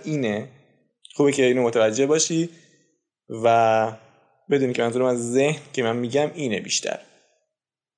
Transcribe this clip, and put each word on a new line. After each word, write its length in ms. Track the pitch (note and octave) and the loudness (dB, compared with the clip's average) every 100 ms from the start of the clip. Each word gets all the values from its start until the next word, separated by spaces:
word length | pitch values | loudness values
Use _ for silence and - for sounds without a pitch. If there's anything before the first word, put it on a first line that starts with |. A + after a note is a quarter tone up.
اینه، 440 | - D3+ A#2 G#2 C3 - _ _ _ _ _ - | -4 -4 -2 -4 -8 -18 _ _ _ _ _ 0
خوبه 160 | C#3+ | 2
که 120 | C3+ | 4
اینو 180 | B2+ B2+ | 2 4
متوجه 440 | A#2 A2+ A2 A2 C#3 | 2 2 2 2 2
باشی 420 | D#3 D#3 E3 E3 - _ _ _ _ _ _ _ A2+ | 2 0 -2 -4 -8 _ _ _ _ _ _ _ -2
و 520 | A#2 A#2 A2+ A2 A2 A2 - _ _ _ - | 2 4 4 2 0 -6 -18 _ _ _ -2
بدونی 220 | C#3+ C3 | 0 0
که 100 | B2 | -2
منظورم 220 | A#2+ B2 B2+ | -2 0 0
از 260 | B2 A#2 | -2 -2
ذهن 280 | B2+ C#3+ D#3 - | 0 0 -2 -8
که 100 | - | -4
من 140 | A2+ A#2+ | -4 -2
می‌گم 340 | B2 C#3 D3 | -2 -2 -2
اینه 260 | C#3+ C3+ F#2+ | -4 -6 -6
بیشتر، 380 | - - - - - _ _ _ _ _ _ _ _ | -4 -6 -4 -8 -14 _ _ _ _ _ _ _ _